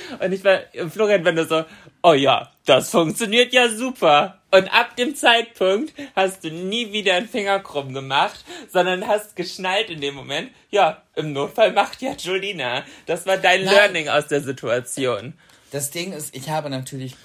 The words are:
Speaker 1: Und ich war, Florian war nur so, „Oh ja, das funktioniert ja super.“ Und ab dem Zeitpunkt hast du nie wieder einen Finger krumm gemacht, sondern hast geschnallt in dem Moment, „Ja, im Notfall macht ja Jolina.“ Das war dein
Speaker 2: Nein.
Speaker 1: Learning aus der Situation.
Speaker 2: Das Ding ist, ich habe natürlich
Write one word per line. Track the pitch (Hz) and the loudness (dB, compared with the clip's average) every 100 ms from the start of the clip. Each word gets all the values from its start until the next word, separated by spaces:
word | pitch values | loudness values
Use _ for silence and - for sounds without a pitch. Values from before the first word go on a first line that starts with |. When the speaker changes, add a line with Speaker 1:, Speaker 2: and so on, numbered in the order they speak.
| 359 254 | -12 -6
Speaker 1:
Und | 185 | -4
ich | 190 | 0
war, | 196 185 - 120 165 | 2 2 0 -10 -8
Florian | 196 214 202 | -2 2 2
war | 170 | 2
nur | 165 156 | 0 0
so, | 160 160 - - _ | -2 -2 -12 -20 _
„Oh | 175 | 4
ja, | 143 135 120 - _ - | 6 4 2 -2 _ 4
das | 131 - | 4 4
funktioniert | 226 160 - 220 233 247 | 2 0 -2 0 2 4
ja | 254 240 | 4 2
super.“ | 214 254 254 170 147 185 - _ | 0 -6 0 4 4 4 -6 _
Und | 190 190 | 4 4
ab | 220 240 - | 2 0 -2
dem | 247 | -4
Zeitpunkt | 285 262 233 226 - 185 202 311 - 277 | 2 4 4 2 -2 0 0 -2 -10 -8
hast | - 190 190 | -2 -2 -2
du | 160 | -10
nie | 165 185 226 220 | -8 -6 -6 -6
wieder | 214 196 | -4 0
einen | 180 220 | 0 -2
Finger | 240 196 196 | -6 -2 -2
krumm | - 147 135 | -2 -8 -8
gemacht, | 135 135 139 202 - - 349 247 | -10 -4 0 0 -4 -18 -18 -4
sondern | 185 180 185 220 | 0 0 -2 -2
hast | 208 - - | -4 -4 -10
geschnallt | 170 - 185 196 220 | -12 -8 -4 -4 -4
in | 156 | -6
dem | 143 | -8
Moment, | 139 127 147 254 _ _ | -10 -8 -8 -8 _ _
„Ja, | 202 165 - _ | 2 2 0 _
im | - 156 | -8 -6
Notfall | 139 - - 208 | -4 -4 2 2
macht | 202 - - | 2 -2 -4
ja | 254 | -10
Jolina.“ | - 170 190 196 175 123 127 - - - | -8 -6 -6 -6 -6 -6 -6 -8 -16 -6
Das | 165 190 | -6 0
war | 190 | 2
dein | 185 185 | 4 2
Speaker 2:
Nein. | 190 | 6
Speaker 1:
Learning | 202 208 175 147 | 6 6 2 0
aus | 139 147 | 0 0
der | 143 | -2
Situation. | 131 127 123 123 123 - 131 104 120 - _ _ _ | -4 -6 -2 -4 -4 -4 -2 -2 -8 -18 _ _ _
Speaker 2:
Das | 143 135 | -8 -8
Ding | 170 185 | -8 -10
ist, | 156 147 | -10 -12
ich | 135 143 | -12 -6
habe | 156 147 | -6 -4
natürlich | 131 131 135 131 - | -8 -10 -12 -12 -14